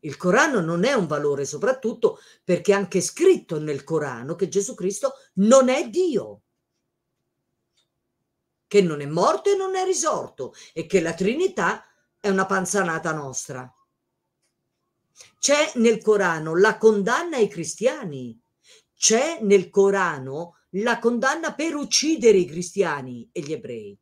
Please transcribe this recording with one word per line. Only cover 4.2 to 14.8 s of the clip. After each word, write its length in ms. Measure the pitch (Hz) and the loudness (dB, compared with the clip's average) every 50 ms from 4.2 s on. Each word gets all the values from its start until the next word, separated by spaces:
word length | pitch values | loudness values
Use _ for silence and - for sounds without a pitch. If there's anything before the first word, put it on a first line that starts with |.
| 120 135 165 | -8 -10 -4
che 120 | 165 196 | -4 -4
Gesù 260 | 165 131 190 196 - 240 | -2 -2 -2 -4 -4 -8
Cristo 400 | - 180 185 208 - - 262 269 - _ _ _ | -6 -6 -6 -4 -2 -6 -6 -6 -6 _ _ _
non 360 | 185 196 220 254 269 262 247 | 0 4 6 8 6 6 4
è 200 | 254 285 330 240 | 2 0 -2 -4
Dio, 520 | 202 339 370 349 277 185 113 107 104 101 _ _ _ _ _ _ _ _ _ _ _ _ _ _ _ _ _ _ _ _ _ _ _ _ _ _ _ _ _ _ _ _ _ _ _ _ _ _ _ _ _ _ _ _ _ | -2 -2 -2 0 0 -2 -4 -6 -16 -20 _ _ _ _ _ _ _ _ _ _ _ _ _ _ _ _ _ _ _ _ _ _ _ _ _ _ _ _ _ _ _ _ _ _ _ _ _ _ _ _ _ _ _ _ _
che 140 | _ - 202 | _ 4 4
non 200 | 190 170 156 147 | 4 4 0 -4
è 40 | 143 | -6
morto 460 | 143 151 170 190 277 320 - - 403 | -6 -2 2 2 2 2 0 0 0
e 40 | 403 | 0
non 200 | 381 381 381 381 | 0 0 -2 -2
è 80 | 381 370 | -2 -2
risorto, 680 | 370 370 - 330 311 247 - 123 - _ - 131 123 _ - - - _ | -2 -2 -2 0 -2 -2 -4 -6 -10 _ -10 -12 -12 _ -18 -20 -14 _
e 120 | 160 160 | -10 -8
che 140 | - - 190 | 0 0 0
la 120 | 165 165 156 | 0 0 -4
Trinità 720 | - 185 202 240 302 359 381 370 - 180 180 220 220 - _ _ _ _ _ _ _ | -2 -2 -2 0 0 -2 -2 0 0 -2 -2 -2 -4 -10 _ _ _ _ _ _ _
è 100 | - 208 | -2 -2
una 160 | 196 190 190 | 0 0 0
panzanata 680 | 190 196 190 185 175 - 202 185 170 160 160 - 170 156 | 0 -2 -2 -2 -2 -2 -2 0 0 -2 -4 -4 -4 -6
nostra. 580 | 156 143 135 127 - - - 143 127 127 127 _ _ _ _ _ _ _ _ _ _ _ _ _ _ _ _ _ _ _ _ _ _ | -6 -8 -8 -10 -10 -10 -10 -12 -12 -12 -16 _ _ _ _ _ _ _ _ _ _ _ _ _ _ _ _ _ _ _ _ _ _